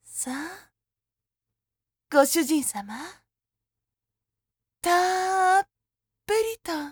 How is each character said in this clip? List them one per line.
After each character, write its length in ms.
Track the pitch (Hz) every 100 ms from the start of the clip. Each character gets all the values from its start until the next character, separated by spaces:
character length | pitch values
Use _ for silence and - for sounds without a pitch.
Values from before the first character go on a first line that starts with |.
さ 280 | - - 254
あ、 400 | 269 320 381 - _ _ _ _ _ _ _ _ _ _ _ _ _ _
ご 140 | 285 277
主 180 | 330
人 200 | 269 311
様、 600 | 254 202 202 226 330 - _ _ _ _ _ _ _ _ _ _ _ _ _ _ _ _
た 800 | 349 349 370 370 370 381 370 381
っ 80 | - _ _ _ _ _ -
ぷ 60 |
り 260 | 427 453 453
と 120 | - 320 294